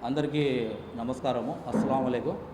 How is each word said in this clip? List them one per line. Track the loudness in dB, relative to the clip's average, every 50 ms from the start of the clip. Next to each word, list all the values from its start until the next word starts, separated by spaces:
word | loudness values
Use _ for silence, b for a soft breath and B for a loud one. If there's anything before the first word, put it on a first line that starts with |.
| 0
అందరికీ | 0 0 2 2 2 2 2 4 4 4 2 0 -2 -4 -6 -8 -10 -8
నమస్కారము. | -6 -4 -4 -4 -2 0 0 0 2 0 -2 -4 -6 -6 -2
అస్సలాము | 0 2 2 4 2 2 2
అలైకుం. | 2 2 0 0 0 -2 -4 -6 -12